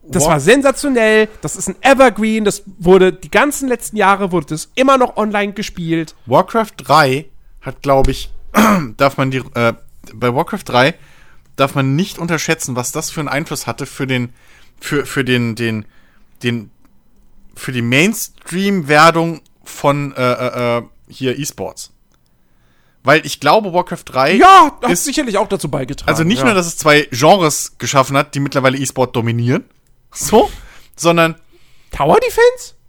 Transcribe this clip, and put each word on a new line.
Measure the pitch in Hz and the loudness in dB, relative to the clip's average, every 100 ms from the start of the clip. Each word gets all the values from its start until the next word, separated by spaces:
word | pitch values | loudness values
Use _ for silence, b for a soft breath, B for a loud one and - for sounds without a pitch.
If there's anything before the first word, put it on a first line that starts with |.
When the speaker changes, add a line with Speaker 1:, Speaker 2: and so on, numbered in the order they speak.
| - | -6
Speaker 1:
das | 180 | -2
Speaker 2:
War- | 147 | 0
Speaker 1:
war | 156 | 2
sensationell, | 143 262 277 262 285 254 220 214 214 - | 4 4 4 0 -2 0 2 2 0 -4
das | 156 - | -12 -10
ist | 185 | -10
ein | 185 | -2
Evergreen, | 254 262 262 208 220 220 | 2 6 4 2 -2 0
das | 208 - - - | -2 -4 -12 -4
wurde, | 175 185 185 | 4 6 6
die | - 147 | 0 -2
ganzen | 202 285 - 269 | 0 0 -2 -4
letzten | 240 - 214 | -4 -6 0
Jahre | 190 196 196 | 2 2 0
wurde | 175 151 | -4 -4
das | 156 - | -10 -10
immer | - 262 269 | 0 2 4
noch | 247 - | 2 -2
online | 214 208 202 | -4 -2 -4
gespielt. | 202 196 - 165 165 160 - - | -6 -10 -10 -4 -4 -4 -14 -2
Speaker 2:
Warcraft | 131 185 226 220 - | 0 0 -2 -4 -8
drei | 127 147 147 131 156 - - - | 0 4 4 0 -6 -20 -20 -16
hat, | - 127 | -14 -10
glaub | 143 135 135 | 0 2 4
ich, | 135 - - - | 0 -8 -12 -4
<clears throat> | - 214 202 135 107 | 0 2 2 -2 0
darf | 139 - | 0 0
man | 135 | -4
die, | 131 120 | -4 -6
äh, | 120 117 113 - - - | -2 -2 -2 -14 -20 -20
bei | 107 123 | -4 -2
Warcraft | 123 170 202 | -2 -4 -6
drei | - 123 135 - b b b b b - | -2 2 2 0 b b b b b -4
darf | 139 | -2
man | 143 135 | 0 -2
nicht | 139 196 - | -2 -4 -6
unterschätzen, | 170 160 - 160 - | -6 -6 -4 -6 -4
was | 120 123 | -6 -6
das | 151 160 | -8 -8
für | - | -8
einen | 143 | -6
Einfluss | 131 160 147 - | -6 -6 -10 -8
hatte | - 139 | -10 -10
für | - 131 | -8 -4
den, | 131 123 b b b b b | -4 -4 b b b b b
für, | - 147 | -6 -6
für | - - | -4 -6
den, | 127 123 117 110 | -2 -2 -2 -4
den, | 117 110 104 _ _ _ _ _ | -6 -6 -10 _ _ _ _ _
den, | 123 120 101 _ _ _ _ _ _ - - | -6 -6 -8 _ _ _ _ _ _ -20 -20
für | - - | -14 -8
die | 127 | -6
Mainstream-Werdung | 117 131 180 226 - _ - 175 196 196 139 151 165 165 165 165 _ _ | 0 2 2 -2 -10 _ -10 -4 -2 -2 2 4 6 4 -2 -6 _ _
von, | - - 147 143 143 135 | -20 -4 -2 0 -4 -4
äh, | 127 | -2
äh, | 123 123 127 120 120 | -2 -4 -4 -2 -4
äh, | 117 _ _ | -6 _ _
hier | - 131 123 | -6 -4 -4
E-Sports. | 143 - 95 - - _ _ _ _ _ _ _ _ _ _ _ | -8 -8 -12 -12 -20 _ _ _ _ _ _ _ _ _ _ _
Weil | 127 156 147 | 0 0 0
ich | - | -4
glaube, | 139 190 208 | 2 2 2
Warcraft | 175 175 175 - | -4 -4 -10 -8
drei | - 135 202 | -2 0 6
Speaker 1:
Ja, | 349 381 311 - | 8 8 8 2
hat | 247 | -4
Speaker 2:
ist | 175 | -2
Speaker 1:
sicherlich | - 269 262 196 | -2 -4 -2 -2
auch | 202 | -2
dazu | 196 156 | -4 -4
beigetragen, | 135 131 139 - | -6 -8 -6 -4
Speaker 2:
also | 151 | 0
nicht | 165 240 | 0 0
Speaker 1:
ja. | 262 | 2
Speaker 2:
nur, | |
dass | 196 170 | 0 -2
es | - | -2
zwei | 156 147 147 | 4 4 2
Genres | 120 151 196 160 - - - | 2 4 4 4 -2 -8 -10
geschaffen | 123 143 127 139 | -2 0 2 0
hat, | 147 | -2
die | 143 | -4
mittlerweile | 139 139 131 131 | -4 0 0 0
E-Sport | 135 - 123 | -6 -2 -2
dominieren, | 123 117 117 120 151 - _ _ _ _ | 0 -2 -2 0 -2 -4 _ _ _ _
so, | - - 214 392 - b b b - | -12 2 2 2 -4 b b b -4
sondern | 170 170 165 165 - _ - - _ | 0 2 0 -2 -18 _ -20 -20 _
Speaker 1:
Tower | - 147 208 | -4 2 2
Defense? | 494 427 480 508 - - | 2 2 2 2 -16 -20